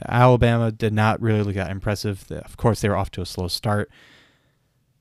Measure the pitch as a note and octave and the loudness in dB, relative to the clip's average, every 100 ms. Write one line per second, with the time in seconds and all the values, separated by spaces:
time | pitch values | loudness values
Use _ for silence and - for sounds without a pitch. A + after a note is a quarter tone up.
0 | - A#2+ B2+ B2 A#2 A#2 A2+ A2 A2+ G#2+ | -2 4 6 6 4 2 0 -2 -2 2
1 | G#2+ G#2 A2+ G#2+ G2+ G2+ F2 G2 A2 G2+ | 2 2 0 0 0 -2 -6 -6 -4 -4
2 | G#2+ G2 - D2+ - - B2 G#2 G#2+ F#2+ | -4 -6 -10 -14 -14 -2 0 0 0 0
3 | G2 - F2 - F2+ - G#2+ G#2 - - | -2 -6 -8 -6 -6 -4 -2 -2 -4 -10
4 | - _ _ _ _ _ _ _ _ _ | -20 _ _ _ _ _ _ _ _ _